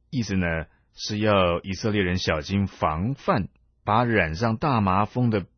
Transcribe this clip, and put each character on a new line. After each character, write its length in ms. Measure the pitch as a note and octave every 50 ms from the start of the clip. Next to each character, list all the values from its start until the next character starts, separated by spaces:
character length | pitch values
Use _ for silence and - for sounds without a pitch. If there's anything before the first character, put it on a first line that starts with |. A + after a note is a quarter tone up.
| _ _
意 140 | - C3+ A2+
思 120 | G2+ G2
呢， 120 | F#2+ F2+ E2+ E2 D#2+ D#2+ - _ _ _ _ _
是 240 | - - - G#2+ G#2
要 420 | G#2+ A2 G#2 G2 F#2 F2 E2+ F2
以 120 | - F#2+ F#2+
色 180 | E2+ - A2+
列 100 | G#2 G#2
人 160 | F#2+ F2+ F2+ F#2
小 240 | - - E2+ D#2
心 240 | D2 - F#2+ G2+ G2
防 480 | F#2 - - - E2 D#2 D#2 F2+ A#2 C#3
范， 360 | - - - F#3+ B2 F2 - - _ _ _ _ _ _
把 200 | - G#2 A2+ B2
染 300 | A#2+ A2+ G#2+ F2 D#2 D#2
上 240 | E2 A#2 A#2 A2+ -
大 240 | - D#3 C3+ A2+
麻 240 | G#2 F#2+ F#2 G2 G#2
风 240 | G2+ - B2 B2+ A#2
的 160 | A2 G#2 E2+ - _